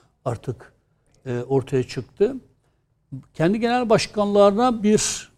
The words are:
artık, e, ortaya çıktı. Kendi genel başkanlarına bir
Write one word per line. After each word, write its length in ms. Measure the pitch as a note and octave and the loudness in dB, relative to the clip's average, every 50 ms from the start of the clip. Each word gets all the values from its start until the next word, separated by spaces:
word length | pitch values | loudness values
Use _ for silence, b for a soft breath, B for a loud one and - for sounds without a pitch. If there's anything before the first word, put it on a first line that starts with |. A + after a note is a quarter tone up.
| b b b _ - | b b b _ -8
artık, 480 | - A#2+ - - - A#2 - - - _ _ _ _ _ _ _ _ _ _ - | -8 -8 -8 -8 -10 -12 -12 -14 -20 _ _ _ _ _ _ _ _ _ _ -10
e, 120 | C3 A#2+ A#2+ B2 C3 | -8 -8 -8 -4 -2
ortaya 340 | C3+ C3 A#2+ - C#3+ C3 B2 | -2 -2 -2 -2 -2 -4 -4
çıktı. 540 | - - C#3 A#2 - _ - G3 A#3 C#4 B3+ - _ _ _ _ _ _ _ _ _ _ _ _ - - C3 - _ _ | -4 -8 -12 -12 -8 _ -2 0 0 -2 -4 -14 _ _ _ _ _ _ _ _ _ _ _ _ -18 -16 -16 -16 _ _
Kendi 260 | - D#3 E3+ G#3 A3+ | -2 0 0 0 0
genel 300 | A3+ A#3 A#3+ B3 B3 A3 | 0 -2 -2 0 0 2
başkanlarına 920 | A3+ F3+ - - - G#3+ G3+ G3+ G3+ G#3 G3+ G3+ G3 G#3 B3 B3+ A#3 A3+ G3 | 2 2 0 0 -4 -2 -2 2 4 6 6 6 4 4 2 0 0 0 2
bir 480 | G#3 G#3+ G3+ - - - - - - _ | 2 2 2 2 -2 -6 -8 -10 -16 _